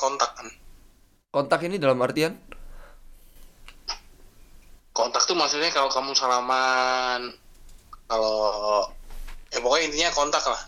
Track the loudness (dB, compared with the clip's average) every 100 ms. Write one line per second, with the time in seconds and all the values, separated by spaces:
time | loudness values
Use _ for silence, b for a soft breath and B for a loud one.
0 | 0 0 -2 -2 -16 -18 -20 -20 -20 _
1 | _ _ _ -2 2 0 0 0 2 2
2 | 2 2 0 -2 -16 -18 B B B B
3 | -20 -20 -20 -20 -20 -20 -20 -18 -14 -14
4 | -16 -20 -20 -20 -20 -20 -20 -20 -6 -2
5 | 0 2 2 2 0 0 0 2 2 0
6 | -2 0 2 2 2 2 4 2 2 2
7 | 0 -2 -6 -12 -20 -20 -20 -20 -20 -14
8 | -2 0 2 2 2 2 2 2 2 -4
9 | -12 -10 -10 -12 -6 0 2 4 2 0
10 | 0 2 2 2 0 -2